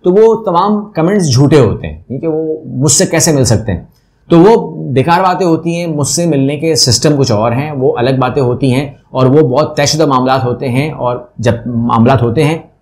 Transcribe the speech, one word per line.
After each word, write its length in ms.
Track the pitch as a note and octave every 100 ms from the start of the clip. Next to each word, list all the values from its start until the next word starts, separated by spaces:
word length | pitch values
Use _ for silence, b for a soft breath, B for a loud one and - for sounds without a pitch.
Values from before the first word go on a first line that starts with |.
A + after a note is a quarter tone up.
तो 60 | F3+
वो 240 | F#3 A3
तमाम 580 | A3 G3+ E3+ G3+ G#3 G3+ -
comments 320 | D#3+ G#3 E3
झूठे 300 | A#2+ C#3 D#3
होते 280 | A2+ F#2 D#2+
हैं, 180 | D#2 -
क्योंकि 180 | C3 E3
वो 360 | D#3 D#3+ D#3 C3
मुझसे 400 | C3 C#3+ - F#3+
कैसे 260 | E3 D3+
मिल 120 | D3
सकते 280 | B2 G#2+ -
हैं। 160 | E2+ - _ _ _ _
तो 80 | E3+
वो 300 | F#3 A3+ -
बेकार 540 | - D#3 C3 C3+ F3
बातें 240 | F#3 F3+ F3+
होती 280 | D#3+ E3+
हैं, 220 | E3+ F3 D3
मुझसे 300 | C3+ - E3+
मिलने 300 | C#3+ C3+ D3
के 200 | D#3+ D#3
system 400 | D3 A2+ D#3 D3
कुछ 160 | C3
और 200 | G#2 A2+
हैं, 200 | A#2+ D3+
वो 160 | C#3+ C3
अलग 300 | - A#2+ C3
बातें 240 | B2+ C3
होती 280 | B2+ B2 C3+
हैं 260 | B2+ C#3+ - _
और 140 | C3 C#3
वो 200 | C#3 D3+
बहुत 260 | B2 D3+ D3+
तयशुदा 300 | C#3+ D#3 D#3
मामलात 380 | C3 B2+ C3+
होते 220 | B2 A#2+ -
हैं। 260 | B2 D3+
और 400 | C#3 B2 B2 - -
जब 240 | A#2 A2+ -
मामलात 560 | A#2 A#2 A#2 A#2 C3+
होते 200 | A#2 A2+
हैं 320 | D3 D#3+ - _